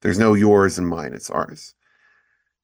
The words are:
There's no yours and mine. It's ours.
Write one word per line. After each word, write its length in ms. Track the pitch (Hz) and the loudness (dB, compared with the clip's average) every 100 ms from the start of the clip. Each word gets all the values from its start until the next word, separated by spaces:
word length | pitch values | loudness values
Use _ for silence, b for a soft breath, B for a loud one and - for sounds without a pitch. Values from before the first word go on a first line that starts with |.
There's 180 | - 92 | -4 0
no 160 | 113 101 | 2 4
yours 420 | 104 101 98 - | 4 4 2 0
and 100 | 87 | -6
mine. 240 | 85 69 | -6 -10
It's 160 | 60 - | -14 -10
ours. 460 | - - 151 - _ _ _ _ _ _ _ _ _ | -8 -8 -12 -20 _ _ _ _ _ _ _ _ _